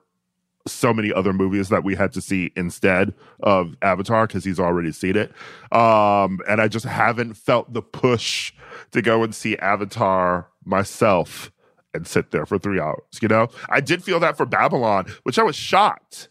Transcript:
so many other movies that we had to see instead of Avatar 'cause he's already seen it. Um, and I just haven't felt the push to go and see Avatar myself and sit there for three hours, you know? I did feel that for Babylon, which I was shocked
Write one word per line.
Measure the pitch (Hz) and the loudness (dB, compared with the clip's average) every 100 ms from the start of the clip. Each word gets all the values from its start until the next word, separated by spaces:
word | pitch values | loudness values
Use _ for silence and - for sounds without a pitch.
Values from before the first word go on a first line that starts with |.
| _ _ _ _ _ _ - | _ _ _ _ _ _ -14
so | - 123 | -2 0
many | 113 104 | 0 0
other | 87 95 | 0 0
movies | 95 95 101 95 | 0 0 0 0
that | 98 | 0
we | 92 | 0
had | 92 95 | -2 -2
to | 90 | -4
see | - 98 85 - | -4 -2 -2 -4
instead | 87 - 98 92 101 - - - | -6 -2 2 2 0 -4 -16 -2
of | 107 95 87 - | 2 2 0 -2
Avatar | 98 92 98 113 110 | 0 0 0 0 0
'cause | 98 | -2
he's | 92 85 | -4 -2
already | 87 87 82 | 0 0 -2
seen | - 92 101 | -4 0 0
it. | 104 - - - - | -2 -8 -20 -18 0
Um, | 113 117 107 104 101 95 92 101 | 4 6 6 6 4 2 -2 -2
and | 107 | 0
I | 110 | 0
just | 110 | -2
haven't | 104 - 110 117 117 | -6 0 0 0 -6
felt | 107 - 123 - | -6 0 0 0
the | 113 | -10
push | - - 127 117 - - - - - - - | -10 -2 0 2 -2 -6 -8 -14 -20 -20 -6
to | 127 | -2
go | 113 113 | 2 2
and | 113 | 0
see | 104 113 101 | -4 -6 -2
Avatar | 95 101 101 113 101 95 90 90 - _ | -2 -2 -4 -2 0 2 2 0 -6 _
myself | - 95 107 - 110 90 85 - - _ _ _ _ | -4 -2 -2 2 4 4 0 -8 -18 _ _ _ _
and | - 85 | -12 -4
sit | 90 - | -4 -2
there | 82 | -4
for | 76 98 | -2 -4
three | 101 92 | -2 -4
hours, | 78 - - - | -4 -6 -12 -4
you | 107 | 2
know? | 110 117 - - | 2 2 -4 -4
I | 131 | -2
did | 139 180 | 0 -4
feel | 190 170 | -2 0
that | 165 151 | 0 0
for | |
Babylon, | 127 98 135 156 113 98 92 - | -2 2 2 2 0 0 -2 -8
which | - 170 | -4 0
I | |
was | 220 143 | 0 -2
shocked | - 190 208 - _ - - | 0 2 2 0 _ -20 -20